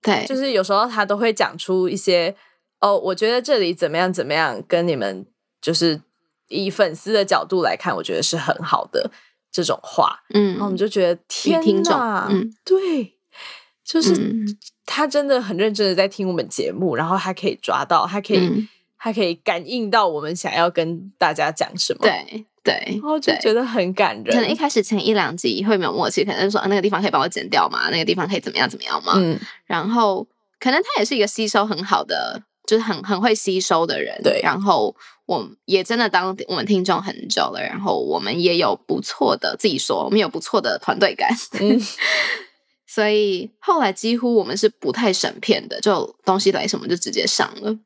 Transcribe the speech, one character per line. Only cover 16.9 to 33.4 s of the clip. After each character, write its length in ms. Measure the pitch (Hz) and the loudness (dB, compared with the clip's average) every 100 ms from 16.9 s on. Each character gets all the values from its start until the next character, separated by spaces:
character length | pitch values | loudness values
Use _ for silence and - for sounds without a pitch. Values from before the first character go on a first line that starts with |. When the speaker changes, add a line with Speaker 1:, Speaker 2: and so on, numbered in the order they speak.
| 120 | 0
Speaker 2:
然 100 | 165 | 0
后 100 | 185 | 0
他 160 | 180 | -2
可 140 | 185 190 | -4 -4
以 80 | - | -4
抓 220 | - 139 | -2 -2
到， 220 | 139 170 180 | 2 0 2
他 140 | 196 | -4
可 100 | 196 | 0
以， 60 | 196 | 2
Speaker 1:
嗯。 300 | 180 208 214 _ _ _ | 2 0 -4 _ _ _
Speaker 2:
他 80 | 226 | -6
可 120 | 220 | -2
以 100 | 190 | -2
感 340 | 170 - 175 165 | -2 -2 -2 -4
应 220 | 247 214 | -6 0
到 160 | 220 196 | 2 2
我 140 | 151 | 0
们 140 | 151 175 | -4 -6
想 180 | - | -4
要 160 | 135 170 | 2 2
跟 400 | 170 165 170 190 _ | 2 -2 -4 -10 _
大 140 | 170 | 0
家 160 | 156 151 | 2 -2
讲 180 | 160 - - | 0 -4 -2
什 160 | - | -4
么。 60 | - | 2
Speaker 1:
对， 440 | 214 120 - 220 214 _ | 2 2 -6 -14 -16 _
对， 100 | - - - | -2 -2 -4
Speaker 2:
然 80 | 214 | -6
后 160 | 294 311 | -2 -2
就 160 | 269 - | 0 0
觉 120 | 226 | 2
得 120 | 220 | 2
很 280 | 254 226 180 | 0 0 -2
感 200 | 185 190 | 2 0
人。 100 | 107 | 0
Speaker 1:
对。 100 | 110 | 0
可 60 | 240 | 2
能 80 | - | 2
一 60 | |
开 160 | - 302 | 0 0
始 100 | 233 | 0
前 240 | 196 208 | 0 0
一 80 | - | 2
两 240 | 214 165 170 | 2 0 -2
集 280 | 131 98 | -2 -2
会 120 | 202 208 | 0 2
没 80 | |
有 80 | 160 | 0
默 160 | 90 185 | -2 -2
契， 160 | - | 0
可 60 | 202 | -2
能 100 | - | 0
就 80 | 196 | 0
说 100 | 208 | 0
：“啊， 60 | - | 0
那 80 | 202 | 2
个 60 | |
地 60 | 190 | 2
方 120 | 185 | 0
可 80 | 196 | 0
以 20 | |
帮 100 | 156 | 0
我 80 | 151 | 0
剪 200 | - 95 | -4 -2
掉 200 | 151 80 | 0 0
吗？ 200 | 60 71 | 0 -2
那 80 | 156 | -2
个 60 | |
地 100 | 160 | 0
方 140 | 175 180 | -2 -2
可 80 | 190 | -4
以 40 | |
怎 120 | - | -4
么 60 | - | -2
样 100 | - | -2
怎 100 | - | -2
么 60 | |
样 180 | - - | -6 -6
吗？” 120 | 175 180 | 2 2
Speaker 2:
嗯。 180 | 175 160 - - _ | 2 0 -6 -18 _
Speaker 1:
然 220 | 175 175 | -4 -2
后 360 | 233 220 190 220 _ _ _ | 2 2 0 -6 _ _ _
可 100 | 254 | 0
能 100 | 285 | 0
他 200 | 381 554 | 0 -2
也 40 | |
是 120 | 220 262 | 0 2
一 20 | |
个 80 | 208 | 0
吸 220 | - 220 | 0 0
收 180 | 208 214 | 2 0
很 160 | 196 | -4
好 220 | 202 190 | 0 0
的， 360 | - 76 60 - _ _ | 0 -4 -4 -8 _ _
就 120 | - 220 | 0 2
是 60 | |
很， 200 | 220 185 | 2 -4
很 180 | 196 196 | -2 0
会 140 | 220 | 2
吸 260 | 220 | 2